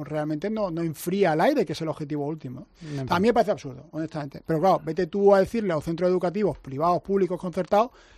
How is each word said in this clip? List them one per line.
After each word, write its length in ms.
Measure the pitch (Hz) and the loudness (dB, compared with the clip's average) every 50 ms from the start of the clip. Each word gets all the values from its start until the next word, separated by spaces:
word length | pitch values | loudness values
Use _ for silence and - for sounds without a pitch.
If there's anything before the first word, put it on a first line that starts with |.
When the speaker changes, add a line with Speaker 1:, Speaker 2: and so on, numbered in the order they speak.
| 147 | -10
Speaker 1:
realmente 460 | 143 151 151 151 151 156 151 196 208 | -6 -4 -4 -2 -2 -4 -4 -4 -4
no, 200 | 220 220 208 180 | -4 -2 -4 -4
no 120 | 160 170 170 | -2 -4 -4
enfría 520 | 165 147 - - 175 180 202 190 165 156 | -4 -4 -6 -4 -2 2 2 4 4 4
el 60 | 156 | 4
aire, 240 | 180 254 311 277 190 | 4 4 4 2 0
que 80 | - 156 | -2 -2
es 80 | - 165 | -6 -4
el 60 | 156 | -6
objetivo 380 | 147 - 156 143 151 147 139 | -6 -6 -6 -6 -4 -4 -4
último. 420 | 147 165 156 - 131 123 131 - _ _ _ 170 151 147 | -4 -6 -8 -10 -12 -12 -12 -16 _ _ _ -12 -10 -8
Speaker 2:
No 100 | 139 135 117 | -6 -4 -2
Speaker 1:
A 120 | 175 175 | 0 2
mí 80 | 196 233 | 2 2
me 60 | 220 | 4
parece 180 | 240 208 196 190 | 4 2 2 0
absurdo, 340 | 139 - 139 127 135 139 160 - | -6 -6 -14 -14 -14 -18 -12 -10
honestamente. 500 | 151 160 156 - 156 147 139 - - - | -8 -8 -6 -6 -8 -8 -8 -10 -14 -4
Pero 140 | - 160 151 | -2 0 2
claro, 200 | 170 190 170 143 - | 4 4 4 2 0
vete 220 | 160 156 185 185 | -4 -2 -2 -2
tú 280 | 156 - 202 202 202 202 | -2 0 4 6 6 8
a 60 | 190 | 8
decirle 320 | 190 - - 233 214 190 165 | 6 2 0 -4 -2 0 -2
a 40 | |
los 80 | 147 - | -2 -2
centros 240 | 165 170 160 180 180 | -4 -4 0 2 2
educativos, 480 | 185 180 180 175 165 208 208 170 139 - | 2 2 0 -2 -2 0 0 0 -2 -4
privados, 420 | - 135 131 135 156 175 180 165 - | -8 -10 -6 -2 0 2 0 0 0
públicos, 380 | - 196 196 185 170 185 165 | 0 0 0 2 0 -2 -6
concertados, 500 | - 180 160 190 175 - 208 202 233 254 _ - - _ - | -6 -6 -4 -4 -2 2 4 2 2 2 _ -18 -20 _ -20